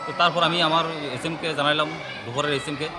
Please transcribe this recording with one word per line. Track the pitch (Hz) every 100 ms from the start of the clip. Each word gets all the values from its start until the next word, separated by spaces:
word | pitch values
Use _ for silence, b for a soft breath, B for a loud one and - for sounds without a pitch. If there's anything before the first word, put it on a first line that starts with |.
তো | - 151
তারপর | 170 165 165
আমি | 170 160
আমার | 165 165 160 143 123
এসএমকে | 165 160 165 143
জানাইলাম, | 143 151 151 160 - -
দুপুরের | 117 123 147 139
এসএমকে। | 156 143 156